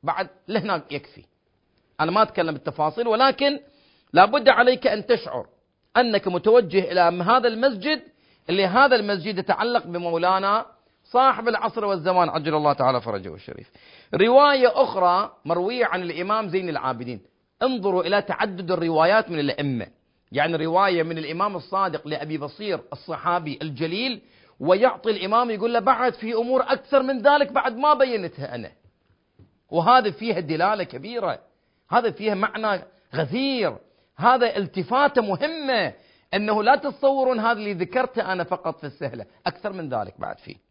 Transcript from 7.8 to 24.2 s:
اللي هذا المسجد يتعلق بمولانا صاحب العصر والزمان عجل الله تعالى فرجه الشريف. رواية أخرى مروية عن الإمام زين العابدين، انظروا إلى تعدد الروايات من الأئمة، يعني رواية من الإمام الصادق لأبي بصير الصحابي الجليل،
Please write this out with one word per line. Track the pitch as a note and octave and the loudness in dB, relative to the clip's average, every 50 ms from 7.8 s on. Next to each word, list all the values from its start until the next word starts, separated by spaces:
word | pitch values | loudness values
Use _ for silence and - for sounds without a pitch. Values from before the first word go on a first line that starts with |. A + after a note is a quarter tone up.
| F3+ C#4+ D#4 - - - _ _ _ _ _ _ _ - | -4 -4 -4 -4 -6 -16 _ _ _ _ _ _ _ -4
اللي | E3+ F#3+ G3 | -2 0 0
هذا | F#3 F3+ B3 C#4 C#4 B3+ | 2 4 4 6 6 4
المسجد | A#3 G#3 G3+ G3+ F#3+ D#3 G#3 G#3+ F3 | 2 2 -2 -4 -4 -4 -6 -6 -6
يتعلق | F#3 - F#3+ - G#3+ A#3+ A#3+ A#3 - | -2 -2 -2 0 0 -2 -2 -2 -4
بمولانا | E3+ E3+ F3 F3 F3 E3+ E3+ E3+ F3+ F#3 F#3+ G3 G3 G3+ A3 - - _ _ _ _ _ _ _ | -4 -8 -6 -4 -4 -2 0 2 2 2 2 2 0 0 0 -2 -6 _ _ _ _ _ _ _
صاحب | _ - B3 C4 C4+ B3 - A3 A#3 | _ 0 2 4 4 2 2 -2 -2
العصر | A#3 G#3+ - A3+ - A#3 G#3 | -2 -2 -4 -4 -4 -4 -4
والزمان | G3+ G3 F3+ D3+ F#3 F#3 F3+ F3 D#3 | -2 -4 -2 -2 0 2 2 2 2
عجل | - D#3+ D3 D#3 D#3 | 0 -4 -4 -2 -2
الله | D#3 D3+ D3 C#3+ | 0 2 0 0
تعالى | - C3+ B2+ C3 B2 | 2 2 0 0 0
فرجه | A2 A#2 G#2 G2 F#2 F#2 D#2 | -2 -4 -8 -8 -8 -10 -14
الشريف. | - - - - - - _ _ - _ - - - - _ - | -14 -16 -16 -16 -18 -18 _ _ -20 _ -20 -20 -20 -16 _ 0
رواية | - F#3+ A3+ B3 C4+ C#4+ D4 C#4+ C4+ B3 B3 - - C4 | 2 2 6 8 8 8 8 4 6 4 4 4 4 0
أخرى | - - F#3+ F3+ F3+ F3 F#3 G#3 - - _ _ | 2 2 2 2 4 4 2 0 -2 -8 _ _
مروية | C#3+ E3 F3 F3+ G3 B3 B3+ A#3 | -4 -2 -2 -2 -4 -2 -2 -2
عن | F3 D#3+ F#3 F3+ | -2 -2 -4 -4
الإمام | F3 D#3 D#3 F3+ G3 G#3+ A3 G#3+ G3 | -6 -6 -6 -4 -2 -2 -2 -2 -2
زين | D#3 F#3+ F#3 F3 | -4 -4 -4 -4
العابدين، | D3+ C#3+ - C3 B2+ A#2 B2 A#2 B2 G2+ _ _ _ _ _ _ _ _ - | -6 -4 -4 -4 -6 -6 -8 -10 -12 -12 _ _ _ _ _ _ _ _ -2
انظروا | C4 C4 A#3+ F#3 G3+ F#3+ F3+ F3 | -2 -2 -2 -2 0 0 0 0
إلى | E3 G3 G#3 G3 | 0 0 0 0
تعدد | G3+ F3 - G#3 G#3+ F#3+ F3 G3 E3+ | -2 -4 -4 -4 -6 -6 -8 -4 -4
الروايات | F#3 E3 E3+ E3 E3 D#3 D#3+ F3 G3+ A3 G#3+ - | -2 -2 0 0 2 4 4 4 4 2 2 0
من | F3 D#3 | -4 -4
الأئمة، | C#3+ C#3 C3 - D3 C#3+ C3 A#2 G2 - _ _ _ _ _ _ _ _ - | -2 -2 -2 -2 -2 -2 -2 -4 -6 -8 _ _ _ _ _ _ _ _ -4
يعني | C3+ D3 E3 E3+ | -2 -2 0 -2
رواية | D#3 D#3 E3 D#3+ F3+ G3 G3 F3+ E3+ D#3+ | -2 -2 0 2 2 2 2 2 0 -2
من | E3 E3+ D#3+ | -2 -4 -8
الإمام | D#3+ C#3+ D#3+ E3+ G3 G#3 G3+ | -8 -8 -4 -4 -4 -4 -4
الصادق | F3+ C3+ - - F#3+ G3 F#3 D#3 E3 - | -8 -10 -6 -4 -2 -2 -2 -4 -6 -8
لأبي | D3 D#3 C#3 D3 D3+ D#3 D3 | -8 -8 -8 -8 -8 -8 -8
بصير | C#3+ C#3+ - - G#3 G#3 F#3 D3+ - - - | -8 -10 -12 -10 -8 -6 -6 -6 -8 -12 -18
الصحابي | C3+ - - E3 C#3 - F3 F3 F3 E3 D3+ C#3 - D3+ | -18 -12 -12 -12 -6 -4 -2 -2 -2 -2 -6 -10 -8 -8
الجليل، | D#3+ C#3+ A#2+ D#3+ D#3+ E3+ G3+ A#3+ C4+ B3 G3+ | -10 -6 -6 -6 -4 -4 -4 -4 -6 -6 -8